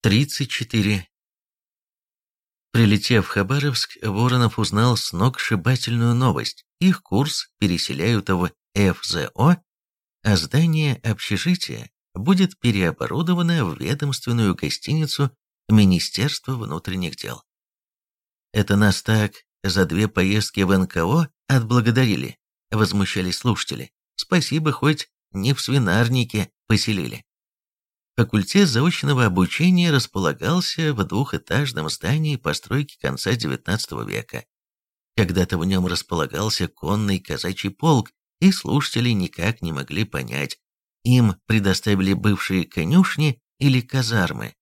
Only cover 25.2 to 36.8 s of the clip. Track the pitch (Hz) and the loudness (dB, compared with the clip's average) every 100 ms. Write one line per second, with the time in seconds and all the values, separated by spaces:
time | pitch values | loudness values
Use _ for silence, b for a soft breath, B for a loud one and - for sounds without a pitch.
25.2 | _ 98 104 139 - 135 107 95 117 127 | _ -4 -2 -2 0 0 2 2 2 0
26.2 | 117 107 95 _ _ 107 - 101 65 55 | 0 -2 -6 _ _ 0 0 -4 -4 -10
27.2 | _ _ _ _ _ _ _ _ _ - | _ _ _ _ _ _ _ _ _ -2
28.2 | 117 107 92 196 190 113 160 - 143 131 | 0 0 2 2 4 2 0 0 -2 2
29.2 | 113 90 92 - 170 180 175 139 - 95 | 2 2 0 2 2 4 4 2 0 -2
30.2 | 90 69 92 175 180 - 156 120 92 101 | -2 -2 -2 -2 -2 -4 -4 -2 -2 -2
31.2 | 139 - - 107 143 117 78 - 82 156 | -2 -6 -2 -2 -2 -4 -8 -6 -4 -2
32.2 | 156 143 76 73 - 135 147 - 69 67 | -2 -4 -4 -6 -4 -6 -6 -6 -6 -4
33.2 | - 120 82 64 - 107 - 57 52 50 | -4 -2 -4 -6 -4 -4 -4 -10 -8 -10
34.2 | - - - _ _ _ _ _ _ - | -8 -14 -14 _ _ _ _ _ _ -2
35.2 | 92 90 87 90 90 95 90 85 - 87 | 0 0 0 0 0 0 0 -4 -4 -4
36.2 | 69 78 104 - 87 _ | -4 -4 -4 -2 -4 _